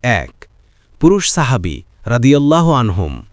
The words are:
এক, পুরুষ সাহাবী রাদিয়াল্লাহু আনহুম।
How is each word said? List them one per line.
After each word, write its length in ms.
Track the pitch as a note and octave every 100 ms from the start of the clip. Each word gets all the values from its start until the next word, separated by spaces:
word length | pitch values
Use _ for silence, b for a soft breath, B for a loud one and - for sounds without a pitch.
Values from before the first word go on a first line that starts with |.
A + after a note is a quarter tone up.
এক, 460 | B2 G#2+ C2+ _ - _ _ _ _ _
পুরুষ 320 | D#3 G3 -
সাহাবী 500 | - C3+ B2+ F2+ C#2 - _ -
রাদিয়াল্লাহু 680 | A#2+ B2 C#3+ C#3+ D#3+ E3
আনহুম। 480 | C#3+ A#2 F#2+ E2 B1+ -